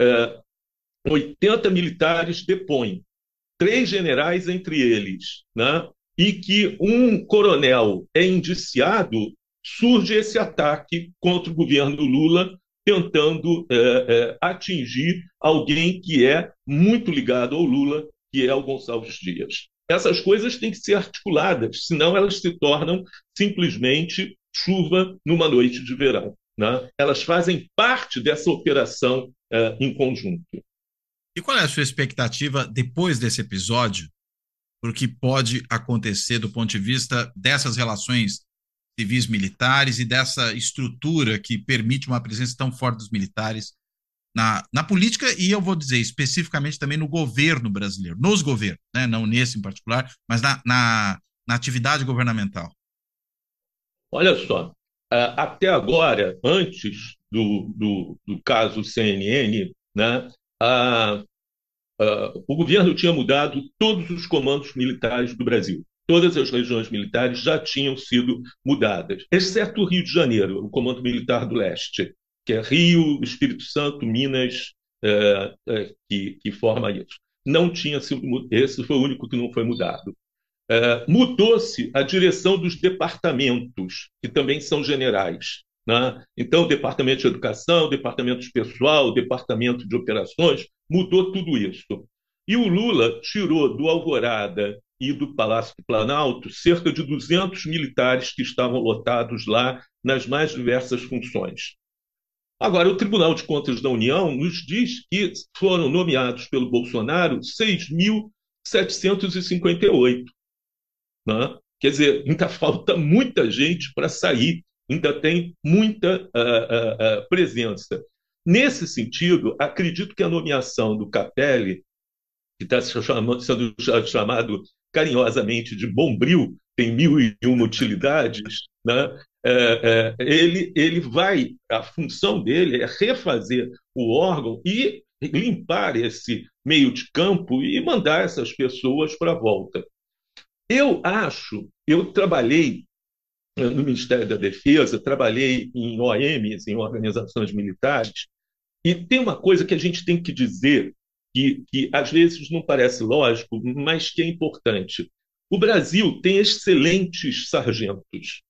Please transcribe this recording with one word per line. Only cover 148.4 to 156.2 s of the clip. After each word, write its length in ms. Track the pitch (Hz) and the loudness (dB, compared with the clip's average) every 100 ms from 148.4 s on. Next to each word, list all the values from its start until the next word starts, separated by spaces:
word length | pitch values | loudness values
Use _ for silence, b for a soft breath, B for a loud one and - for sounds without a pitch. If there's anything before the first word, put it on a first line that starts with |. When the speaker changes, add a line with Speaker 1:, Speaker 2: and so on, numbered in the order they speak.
| _ _ _ _ | _ _ _ _
Speaker 1:
e 120 | 165 175 | -2 -2
tem 240 | 175 254 | 2 2
uma 160 | 233 147 | 2 0
coisa 280 | 185 180 | 4 4
que 100 | 190 | 4
a 40 | 165 | 0
gente 260 | 175 170 | -2 -4
tem 160 | - 170 | -2 -2
que 120 | 170 | -2
dizer, 600 | - 120 92 135 139 95 - _ _ _ | -2 -2 0 2 2 0 -10 _ _ _
que, 300 | 131 135 - - | 0 0 -2 -6
que 160 | 135 - | -4 -2
às 180 | 139 139 | -2 0
vezes 400 | 156 170 170 147 | 4 4 2 -8
não 120 | 165 | -8
parece 420 | 160 139 123 123 | -2 2 2 0
lógico, 580 | 113 143 131 113 - 113 | 0 2 2 0 -4 -6
mas 480 | 120 135 143 160 - | -6 -4 -2 -2 -2
que 120 | - | -2
é 40 | 165 | -2
importante. 800 | 170 156 - 117 104 92 - - _ _ _ _ | -2 -6 -2 -2 -2 -4 -10 -12 _ _ _ _
O 80 | 190 | 2
Brasil 640 | 190 208 139 180 196 - | 4 4 2 2 2 2